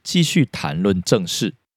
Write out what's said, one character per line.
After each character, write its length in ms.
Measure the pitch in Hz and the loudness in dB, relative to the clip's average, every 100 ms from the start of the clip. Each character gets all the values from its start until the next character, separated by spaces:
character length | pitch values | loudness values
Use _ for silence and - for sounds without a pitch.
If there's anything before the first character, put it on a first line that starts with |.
继 180 | - 175 | -2 0
续 240 | 160 175 131 | 2 2 0
谈 340 | - 151 156 | -2 -6 -2
论 220 | 196 185 | 0 0
正 240 | - 113 87 | 2 0 0
事。 300 | - 107 - _ | -4 -4 -6 _